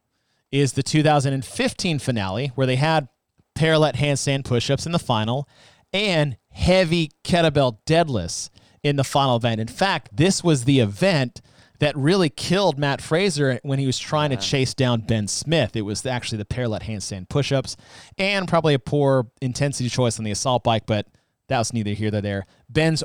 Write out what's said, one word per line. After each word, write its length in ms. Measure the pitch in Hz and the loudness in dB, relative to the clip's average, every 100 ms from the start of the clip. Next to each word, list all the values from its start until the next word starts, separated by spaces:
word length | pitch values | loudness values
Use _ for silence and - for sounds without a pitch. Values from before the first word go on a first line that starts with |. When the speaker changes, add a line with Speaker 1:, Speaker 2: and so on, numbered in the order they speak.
| _ _ _ _ _ | _ _ _ _ _
Speaker 1:
is 220 | 139 139 | 0 0
the 100 | - | 0
two 200 | - 156 | 0 2
thousand 300 | 151 147 135 | 4 4 2
and 100 | 135 | -2
fifteen 540 | - - 247 - 185 151 | -4 -4 -2 -2 -4 -2
finale, 500 | - 120 95 98 139 | -2 -2 -2 -4 -4
where 120 | 127 131 | -2 0
they 100 | 127 | 2
had 320 | 151 160 135 _ _ _ _ | 2 2 0 _ _ _ _
parallel 380 | - 156 156 151 | -2 2 4 4
handstand 520 | 120 147 139 - 139 | 2 0 0 0 -2
push-ups 420 | 131 123 - 139 160 | 0 0 0 -2 -2
in 60 | |
the 60 | 170 | -4
final 500 | - 113 107 127 147 _ - _ _ | 0 0 0 -4 -6 _ -20 _ _
and 440 | 185 208 170 147 117 _ | -2 0 2 0 -4 _
heavy 600 | - 180 185 175 175 156 _ | -2 2 4 4 2 0 _
kettlebell 540 | - 170 165 147 131 110 - | -2 2 2 2 0 0 0
deadlifts 640 | 160 165 120 82 - - _ _ _ | 2 2 -2 -4 -8 -12 _ _ _
in 140 | 147 143 | -2 0
the 80 | |
final 320 | 131 147 139 120 | 0 2 2 2
event. 240 | 120 110 | 0 -2
In 80 | 110 | -4
fact, 400 | - 190 170 - - | -2 -2 -2 -4 0
this 260 | 170 196 | 2 2
was 220 | 175 147 | 2 2
the 160 | 117 139 | 4 4
event 600 | 107 98 185 165 127 - - _ _ - | 2 2 2 2 0 -6 -20 _ _ -4
that 180 | 147 143 | -2 0
really 320 | 135 196 170 | 2 4 2
killed 480 | - - 180 196 139 | 0 -2 2 2 2
Matt 220 | 143 139 | 0 -2
Fraser 580 | - 160 202 143 139 123 | -2 0 0 0 0 0
when 140 | 147 135 | -2 -2
he 80 | 135 | 0
was 120 | 123 | -2
trying 320 | - 156 147 | -2 -2 0
to 60 | 131 | -2
Speaker 2:
Yeah. 40 | |
Speaker 1:
chase 320 | - 143 131 | -2 0 0
down 280 | - 127 117 | 0 0 0
Ben 260 | 107 113 104 | 0 -2 -2
Smith. 460 | - - 160 131 113 | -4 -2 0 0 -2
It 60 | |
was 240 | 101 101 127 | -4 -4 -4
actually 320 | 123 - 113 | -6 -6 -8
the 60 | |
parallel 360 | 101 - 123 104 | -6 -6 -4 -4
handstand 480 | - 107 - 98 90 | -6 -8 -8 -10 -6
push-ups 480 | 147 135 139 123 - - - - - | -4 -2 -2 -4 -10 -18 -20 -16 -4
and 300 | 190 202 185 | -2 -2 0
probably 260 | 170 160 | 2 2
a 40 | 139 | 2
poor 480 | - 147 139 131 113 _ | 0 0 2 2 0 _
intensity 480 | 131 120 143 135 123 | -6 -2 -2 -2 -4
choice 300 | - 123 110 | 0 0 0
on 60 | |
the 60 | 110 | -4
assault 320 | 101 135 123 | -4 0 0
bike, 200 | 123 113 - | 2 0 0
but 200 | 107 101 _ _ _ - | -2 -4 _ _ _ -4
that 100 | 131 | -2
was 140 | 113 | -2
neither 180 | 117 104 | -2 -4
here 200 | 101 110 | -2 -2
nor 100 | 104 | -2
there. 260 | 101 98 92 _ - | -2 -4 -8 _ -6
Ben's 320 | 127 160 156 | 0 2 0